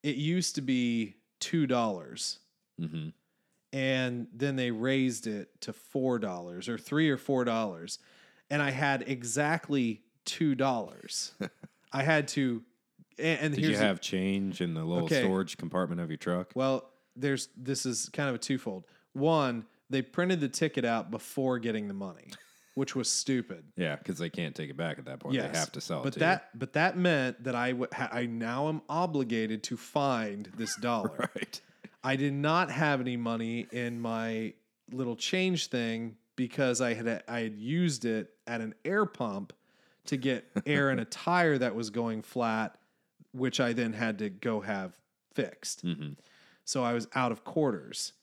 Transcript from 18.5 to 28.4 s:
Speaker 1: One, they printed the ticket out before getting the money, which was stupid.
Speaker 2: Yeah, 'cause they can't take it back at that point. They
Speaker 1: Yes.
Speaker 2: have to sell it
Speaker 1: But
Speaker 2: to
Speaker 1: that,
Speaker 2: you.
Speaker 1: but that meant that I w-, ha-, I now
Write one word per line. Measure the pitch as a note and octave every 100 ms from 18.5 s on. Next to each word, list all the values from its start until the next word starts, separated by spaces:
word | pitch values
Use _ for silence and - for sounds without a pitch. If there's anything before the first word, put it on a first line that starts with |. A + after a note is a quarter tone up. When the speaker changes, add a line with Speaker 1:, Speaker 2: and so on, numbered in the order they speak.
| C3 A#2+ F#2+ - - _
Speaker 1:
One, | C3+ D3 D#3+ C3+ A#2+ G#2+ _ _
they | C3+
printed | B2+ - F3+ F3+
the | C#3+
ticket | - D#3 D3
out | A#2+ A2+ F2+
before | A2 - - C3 B2
getting | A#2 A2 G#2
the |
money, | G2 G2 E2+ - - - _ _ -
which | C3+
was | C3 A#2
stupid. | - - B2+ A2+ F2 D2+ -
Speaker 2:
Yeah, | E2+ C#2+
'cause | - E2
they | E2+
can't | - D#2+
take | C#2+ D2+
it | C2+
back | E2+ C#2
at | -
that | C2
point. | -
They | C3+
Speaker 1:
Yes. | G2+ -
Speaker 2:
have | -
to | -
sell | - D2+
it |
Speaker 1:
But | C3+
Speaker 2:
to | -
Speaker 1:
that, | D#3+ F#3 -
Speaker 2:
you. | A2+
Speaker 1:
but | B2+
that | D3+ F3 F3+
meant | F3+ D3+ B2+ -
that | B2 A#2+
I | B2
w-, | B2+ B2+
ha-, | - B2+
I | A#2+ B2
now | A#2